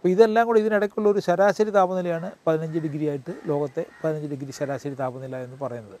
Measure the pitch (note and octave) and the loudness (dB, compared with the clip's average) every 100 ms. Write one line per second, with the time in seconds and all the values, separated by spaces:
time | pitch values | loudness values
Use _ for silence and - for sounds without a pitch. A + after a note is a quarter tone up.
0 | F3+ F#3 A3+ A3 A#3 A3+ G#3+ G#3 G3+ G#3 | 2 6 6 6 4 4 4 2 0 2
1 | G#3 G3+ - F3 G3+ F3+ G#3+ G3+ F#3 F#3 | 2 2 2 2 2 2 2 4 2 0
2 | F3+ E3 F3+ - - D#3+ D#3+ D#3+ D#3 D3 | -2 -4 -8 -4 0 0 -2 -4 -4 -4
3 | D3+ C#3+ B2+ G#3 F3+ C#3+ D3 D3+ - - | -4 -4 -8 -10 -4 -2 -2 -6 -8 -6
4 | D#3+ D#3 D3+ C#3 C#3 - C#3 C3+ D3 C3+ | -4 -4 -6 -8 -10 -8 -6 -4 -6 -6
5 | C3 B2+ C3 C3 B2+ C3 C3+ A#2+ G#2+ F#2+ | -6 -6 -10 -10 -12 -8 -8 -8 -14 -20